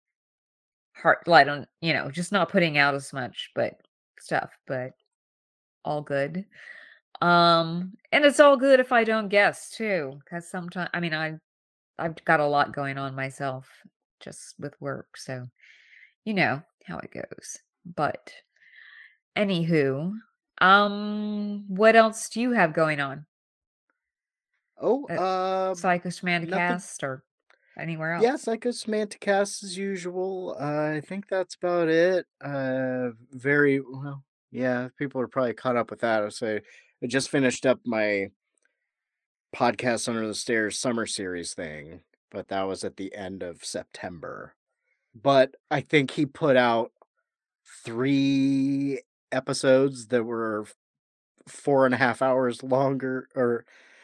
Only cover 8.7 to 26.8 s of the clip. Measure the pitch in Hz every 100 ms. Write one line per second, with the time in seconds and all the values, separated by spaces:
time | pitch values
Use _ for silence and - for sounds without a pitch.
8.7 | 262 254 247 220 220 202 202 196 143 -
9.7 | - 220 190 139 143 - 170 170 190 175
10.7 | 185 175 - 170 156 156 156 _ _ _
11.7 | _ _ - 165 160 - 160 147 143 143
12.7 | - 139 135 139 135 135 135 139 131 135
13.7 | - 202 _ _ _ - - - - 147
14.7 | - 143 135 - - - 127 123 - _
15.7 | _ _ - - _ - 202 131 135 -
16.7 | _ - 76 - - - - - - _
17.7 | _ 175 175 147 - - - _ _ _
18.7 | - - - - _ _ - 202 180 165
19.7 | 165 139 135 165 214 - _ _ - 185
20.7 | 196 208 202 208 208 208 208 208 208 202
21.7 | 185 220 226 220 214 - 220 247 240 170
22.7 | 156 160 147 139 139 151 _ _ _ _
23.7 | _ _ _ _ _ _ _ _ _ _
24.7 | _ 165 254 285 165 185 190 185 190 190
25.7 | 185 190 180 180 170 180 175 165 180 175
26.7 | 175